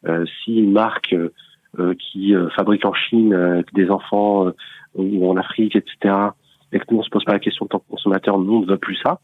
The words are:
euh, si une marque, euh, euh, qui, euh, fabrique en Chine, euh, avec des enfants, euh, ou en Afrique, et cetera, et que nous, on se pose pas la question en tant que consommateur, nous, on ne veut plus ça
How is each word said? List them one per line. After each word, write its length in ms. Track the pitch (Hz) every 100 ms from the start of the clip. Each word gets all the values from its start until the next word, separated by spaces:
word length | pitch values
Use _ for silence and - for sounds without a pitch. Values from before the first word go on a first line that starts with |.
| 80
euh, 180 | 82 85 -
si 120 | - 113
une 160 | 104
marque, 400 | 101 110 - -
euh, 200 | 90 85 _ _ _ _ -
euh, 160 | 90
qui, 400 | 90 - 98 98
euh, 140 | 98 85
fabrique 340 | - 98 104
en 100 | 101
Chine, 380 | 98 - 117 110
euh, 220 | 95 87
avec 180 | 87 85
des 160 | 101 92
enfants, 580 | 98 - 104 104 101 92
euh, 40 | 90 - - -
ou 360 | - 95 101 92
en 60 | 92
Afrique, 400 | 92 - 107 104
et 80 | -
cetera, 480 | - 104 98 101 - _ _ _
et 60 | -
que 60 | -
nous, 80 | 113
on 40 |
se 80 | 107
pose 140 | 104
pas 80 | -
la 60 | 101
question 260 | 107 -
en 40 | 95
tant 100 | 98
que 120 | _
consommateur, 480 | 98 - 95 101 98
nous, 160 | 92
on 60 | 113
ne 60 | 92
veut 120 | 95
plus 180 | - 95
ça 240 | 139 180